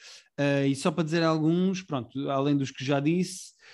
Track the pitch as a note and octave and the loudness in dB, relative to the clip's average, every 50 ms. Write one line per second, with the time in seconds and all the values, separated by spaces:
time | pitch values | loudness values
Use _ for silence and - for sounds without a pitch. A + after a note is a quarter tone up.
0 | - - - - _ _ - - C#3+ C#3+ C#3+ C#3 C#3 C#3 C#3 C3+ - F3+ D3+ F3+ | -20 -20 -20 -20 _ _ -4 0 0 2 2 2 2 2 0 2 0 -2 0 0
1 | E3 D3+ E3 E3+ E3 D#3+ D#3+ D#3+ D3+ D#3+ E3+ F3+ F#3 F#3+ F#3+ F#3 - - D3+ B2+ | -2 0 0 2 2 2 2 2 2 2 2 2 2 0 0 -4 -6 -6 -6 -6
2 | A2 - - C3+ C#3+ C#3+ C#3 C3+ C#3 D3 C#3+ C#3+ C3+ B2+ - - C3 C3+ C#3+ C#3 | -6 -6 -8 -6 -4 -2 0 0 2 2 2 2 0 -2 -6 -8 -2 0 0 0
3 | C#3+ D#3 E3+ F#3 F3+ - - - - - _ _ - - | 2 0 0 0 0 -2 -6 -14 -16 -20 _ _ -20 -20